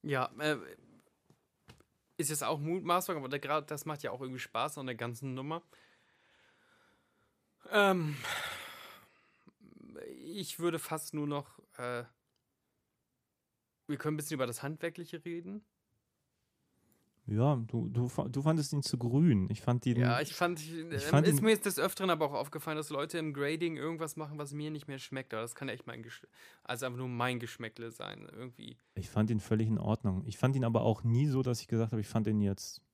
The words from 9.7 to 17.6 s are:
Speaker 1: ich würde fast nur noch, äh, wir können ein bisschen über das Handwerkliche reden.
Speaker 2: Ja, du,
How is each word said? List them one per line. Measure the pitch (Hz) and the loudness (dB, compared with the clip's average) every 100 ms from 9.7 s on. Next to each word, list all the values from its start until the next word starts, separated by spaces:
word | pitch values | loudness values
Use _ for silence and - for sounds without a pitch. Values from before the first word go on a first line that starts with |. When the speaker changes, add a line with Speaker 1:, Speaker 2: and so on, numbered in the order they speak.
| - - - - - | -20 -18 -16 -14 -14
Speaker 1:
ich | 143 202 180 - | -12 -8 -8 -2
würde | 175 160 | 0 0
fast | - 160 - | -4 -6 -4
nur | 151 147 | -4 0
noch, | 143 143 - _ - | -2 -4 -18 _ -8
äh, | 123 120 117 _ _ _ _ _ _ _ _ _ _ _ _ _ _ _ _ _ - | -4 -4 -6 _ _ _ _ _ _ _ _ _ _ _ _ _ _ _ _ _ -8
wir | 143 | -4
können | 151 | -2
ein | 151 | -2
bisschen | 147 | -4
über | 147 123 | -2 -2
das | 117 | -2
Handwerkliche | 139 156 170 165 170 165 | -6 -4 -6 -6 -12 -10
reden. | 175 170 175 208 _ _ _ _ _ _ _ _ _ _ _ _ _ _ _ _ 113 | -8 -8 -8 -12 _ _ _ _ _ _ _ _ _ _ _ _ _ _ _ _ -2
Speaker 2:
Ja, | 107 135 | 2 4
du, | 135 | 2